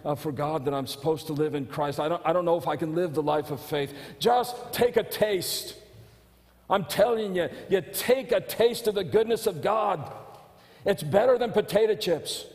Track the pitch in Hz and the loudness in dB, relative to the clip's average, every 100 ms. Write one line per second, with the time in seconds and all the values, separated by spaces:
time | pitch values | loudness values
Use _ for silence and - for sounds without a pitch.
0 | 143 147 160 135 147 156 135 139 131 - | -4 -4 -4 -4 -2 -2 -2 -4 -4 -4
1 | 156 160 - 147 151 143 135 - 147 143 | -2 -2 -2 -2 0 -2 -6 -2 -2 0
2 | 151 170 160 175 175 170 165 151 160 160 | -2 0 2 2 2 0 0 -2 -2 0
3 | 180 147 151 151 147 139 - 151 139 - | 0 0 0 0 0 -8 -4 -4 -4 -8
4 | - - 190 247 233 - - - 240 233 | -16 -2 2 2 0 -6 -8 0 2 2
5 | 202 - 214 196 156 - - - - - | 0 0 0 0 -2 -6 -8 -14 -20 -20
6 | - - _ _ _ _ _ 196 156 - | -20 -20 _ _ _ _ _ -2 -2 2
7 | 220 226 214 180 160 - - 190 - - | 2 2 -2 -2 -2 -6 0 0 0 -6
8 | - 254 208 202 - - 226 233 - 208 | 2 2 2 -2 -2 2 2 4 -2 -2
9 | 175 185 226 226 226 170 190 220 208 180 | 2 2 2 0 0 -2 0 0 0 -2
10 | 123 - - - - - - - - 202 | -6 -12 -16 -20 -20 -20 -20 -6 -2 -2
11 | 151 196 247 247 240 202 - 202 220 214 | 2 4 6 4 4 0 2 4 4 2
12 | 190 160 - - - | 0 0 -2 -10 -12